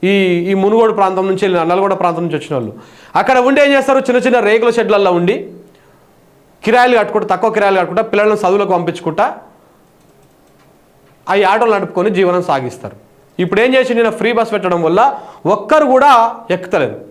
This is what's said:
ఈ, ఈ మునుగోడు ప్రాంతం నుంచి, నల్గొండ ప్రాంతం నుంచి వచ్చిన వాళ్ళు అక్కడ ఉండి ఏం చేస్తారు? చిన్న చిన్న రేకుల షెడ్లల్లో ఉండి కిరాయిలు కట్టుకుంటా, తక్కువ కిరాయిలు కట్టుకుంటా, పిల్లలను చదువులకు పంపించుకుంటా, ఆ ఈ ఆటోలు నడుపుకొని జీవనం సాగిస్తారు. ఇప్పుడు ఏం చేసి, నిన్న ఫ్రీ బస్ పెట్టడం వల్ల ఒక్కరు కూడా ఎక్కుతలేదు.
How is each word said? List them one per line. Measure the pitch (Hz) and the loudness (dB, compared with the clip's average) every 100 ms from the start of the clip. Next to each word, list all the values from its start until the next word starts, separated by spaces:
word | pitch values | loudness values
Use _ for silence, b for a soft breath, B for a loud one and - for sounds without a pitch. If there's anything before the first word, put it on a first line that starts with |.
ఈ, | 185 202 190 175 175 | 2 2 2 0 0
ఈ | |
మునుగోడు | 196 196 220 226 | 0 2 2 2
ప్రాంతం | 202 190 185 190 | 2 -2 0 -2
నుంచి, | 185 202 | -2 0
నల్గొండ | 175 165 180 196 | 0 0 0 0
ప్రాంతం | 185 180 165 | 0 -2 -2
నుంచి | 170 151 | -4 -6
వచ్చిన | - | -6
వాళ్ళు | 143 113 - B B B 156 | -6 -6 -12 B B B -4
అక్కడ | 262 254 | 0 2
ఉండి | 247 277 | 2 2
ఏం | 285 | 4
చేస్తారు? | 277 262 269 | 2 2 0
చిన్న | 262 247 | 2 0
చిన్న | 254 240 | 2 2
రేకుల | 208 226 233 | 2 2 2
షెడ్లల్లో | 233 202 208 196 | 0 0 2 2
ఉండి | 175 175 247 - - - b b b b _ _ _ _ _ | 2 0 -2 -6 -18 -20 b b b b _ _ _ _ _
కిరాయిలు | - 240 247 240 | 0 2 4 2
కట్టుకుంటా, | 208 214 190 180 | 0 -2 -2 -2
తక్కువ | 226 | 0
కిరాయిలు | 214 202 190 | 0 0 2
కట్టుకుంటా, | 175 175 | 0 -2
పిల్లలను | 214 202 208 | -2 0 0
చదువులకు | 214 196 196 202 | 0 0 0 0
పంపించుకుంటా, | 185 165 170 - 160 240 - - _ _ _ _ _ _ _ _ _ _ _ _ _ _ _ _ _ - | -2 -2 -6 -6 -2 -4 -4 -18 _ _ _ _ _ _ _ _ _ _ _ _ _ _ _ _ _ -4
ఆ | |
ఈ | 190 | 0
ఆటోలు | 190 214 233 | 2 2 2
నడుపుకొని | 208 180 - 196 | 0 -2 -4 -2
జీవనం | 190 185 180 | 0 0 0
సాగిస్తారు. | 175 139 127 - 107 - _ _ _ - | -2 -4 -4 -12 -18 -18 _ _ _ -6
ఇప్పుడు | 180 196 | -2 0
ఏం | 247 | 2
చేసి, | 262 254 | 2 0
నిన్న | 233 226 | 0 0
ఫ్రీ | 220 226 | 0 -2
బస్ | 233 226 | 0 -2
పెట్టడం | 208 185 175 | -2 -2 -2
వల్ల | 160 180 262 - B B 156 | 0 2 2 0 B B -2
ఒక్కరు | 208 202 311 | -2 2 2
కూడా | 294 247 277 254 226 214 - | 2 2 4 4 2 -4 -6
ఎక్కుతలేదు. | 180 - 196 127 104 - | -6 -2 -2 -2 -6 -18